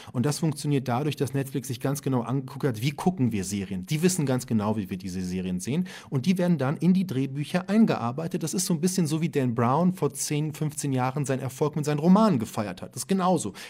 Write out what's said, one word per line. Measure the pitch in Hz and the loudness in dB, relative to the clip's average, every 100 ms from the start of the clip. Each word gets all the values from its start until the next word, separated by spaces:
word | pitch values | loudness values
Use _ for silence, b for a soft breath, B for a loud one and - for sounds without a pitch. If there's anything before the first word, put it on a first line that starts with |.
| B | B
Und | 127 123 | -2 0
das | 147 | 0
funktioniert | 165 - 147 143 127 | -2 -2 0 0 0
dadurch, | 120 151 - | 0 0 -2
dass | 131 135 | -2 -2
Netflix | 135 143 117 | -4 -6 -6
sich | 120 | -4
ganz | 139 139 | -2 -2
genau | - 131 | 0 -2
angeguckt | 113 139 135 135 143 | 0 -2 -4 -4 -2
hat, | 110 | 0
wie | 131 | -2
gucken | 151 - 180 123 | 0 -2 2 0
wir | 104 90 | 0 -2
Serien? | 101 95 95 92 | -2 -4 -6 -4
Die | 156 | 0
wissen | 180 180 139 | 2 2 0
ganz | 127 - | 0 0
genau, | 113 104 110 | 0 2 0
wie | 92 | -2
wir | 95 | -6
diese | 95 92 | -6 -6
Serien | 90 92 92 92 | -4 -2 -2 -4
sehen. | 90 147 185 B B | -2 -2 -4 B B
Und | 139 123 | -2 0
die | 185 | 2
werden | 175 170 | 2 2
dann | 131 151 | 2 2
in | 165 190 | 4 4
die | 190 | 2
Drehbücher | 123 135 135 147 180 180 | -2 -2 -4 -2 -4 0
eingearbeitet. | 208 226 139 117 131 170 175 | 4 6 4 0 -4 -4 -4
Das | 160 208 | -2 -2
ist | 180 | 0
so | 170 | 0
ein | |
bisschen | 180 185 165 | 2 2 0
so, | 156 | 0
wie | 160 | 0
Dan | 143 127 117 | 2 0 2
Brown | 120 139 180 180 | 4 4 2 2
vor | 147 | -2
zehn, | - - 147 156 147 | -2 -4 -2 -2 -2
fünfzehn | 151 - 143 | -4 -4 -2
Jahren | 131 127 139 135 | 0 0 0 -2
seinen | 131 | -2
Erfolg | 131 - 151 151 | -4 -2 -2 0
mit | 143 | -2
seinen | 147 | 2
Romanen | 160 190 220 156 | 6 6 6 4
gefeiert | 110 - 104 90 | 0 -4 -4 -6
hat. | - - | -12 -10
Das | |
ist | - | -2
genauso. | 190 180 185 196 185 B | 0 2 2 0 -8 B